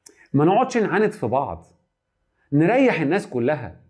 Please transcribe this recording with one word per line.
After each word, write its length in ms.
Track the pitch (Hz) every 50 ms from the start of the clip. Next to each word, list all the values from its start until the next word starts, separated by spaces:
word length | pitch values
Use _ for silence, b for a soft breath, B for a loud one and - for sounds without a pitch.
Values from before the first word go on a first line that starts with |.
| b b b b b b
ما 120 | - 139 151
نقعدش 320 | 175 196 240 254 254 -
نعاند 360 | 233 202 147 160 202 214 208
في 140 | 208 - 131
بعض. 380 | 107 117 139 139 101 85 - - _ _ _ _ _ _ _ _ _ _ _ _ _ _ _ _ _
نريح 480 | 139 147 160 185 240 269 269 240 - 165
الناس 260 | 151 139 170 202 202
كلها. 540 | - 135 123 117 139 151 139 117 82 82 - _ _